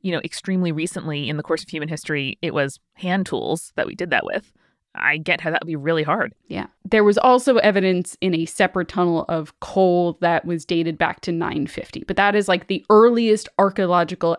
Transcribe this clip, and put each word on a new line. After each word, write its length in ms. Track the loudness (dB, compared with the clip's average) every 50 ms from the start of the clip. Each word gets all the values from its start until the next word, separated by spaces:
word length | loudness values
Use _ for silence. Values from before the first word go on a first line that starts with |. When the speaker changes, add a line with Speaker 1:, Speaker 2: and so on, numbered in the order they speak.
Speaker 1:
you 80 | -4 -4
know, 100 | -4 -4 -6
extremely 480 | -8 -12 -10 -6 -2 -2 0 0 0
recently 560 | -2 -4 -4 -6 -6 -8 -8 -6 -8 -6 -6 -6
in 80 | -6
the 60 | -6 -4
course 180 | -4 -4 -4
of 60 | -4 -10
human 200 | -10 -8 -8 -8
history, 480 | -8 -10 -6 -6 -4 -4 -4 -6 -8 _
it 100 | -8 -4
was 280 | -2 -2 -2 -2 -4 -12 _ _ _
hand 320 | _ -4 -2 -2 -2 -2
tools 460 | -2 -4 -4 -2 -4 -4 -4 -6 -10 _
that 100 | -6 -6
we 80 | -6 -4
did 160 | -8 -4 -2
that 140 | -2 -2 -2
with, 280 | -2 -6 -6 _ _ _ _ _ _ _ _ _ _ _
I 220 | -2 -2 -2 -2 -2
get 220 | -2 -4 -4 -2
how 120 | -2 -2
that 80 | -4 -2
would 60 | -4 -4
be 80 | -8
really 260 | -4 -2 -2 0 0
hard. 320 | 0 0 -2 -2 -2 -6 -6 _ _ _
Speaker 2:
Yeah. 180 | -10 -10 -10 -10 _ _ _
There 200 | 0 2 4 6
was 120 | 6 4
also 420 | 6 6 6 4 6 4 4 4 4
evidence 580 | 4 4 2 2 2 2 0 0 -2 -6 -8 _
in 140 | -2 0 0
a 100 | 0 -2
separate 420 | -6 0 0 0 0 0 -4 -4 -4
tunnel 360 | 0 0 2 2 2 0 -2 -2
of 280 | -4 -4 -6 -8 _ _
coal 580 | -16 -4 2 2 4 4 4 2 2 0 -2 _
that 260 | 0 0 0 0 -2
was 180 | -4 -6 -6 -4
dated 340 | -2 0 0 0 -2 0 0
back 220 | -2 -2 -2 -4
to 100 | -6 -4
nine 380 | -4 -2 -4 -4 -4 -4 -6 -6
fifty, 340 | -8 -12 -12 -12 -12 -14 -8 -4
but 80 | 0
that 180 | 2 2 4 2
is, 140 | 2 2 2
like, 180 | 0 -2 0
the 180 | -4 -6 -6 2 6
earliest 580 | 6 8 8 8 6 4 4 4 2 2 0 -4 _
archaeological 800 | 2 2 2 2 0 0 2 2 2 2 0 -2 -2 0 0 0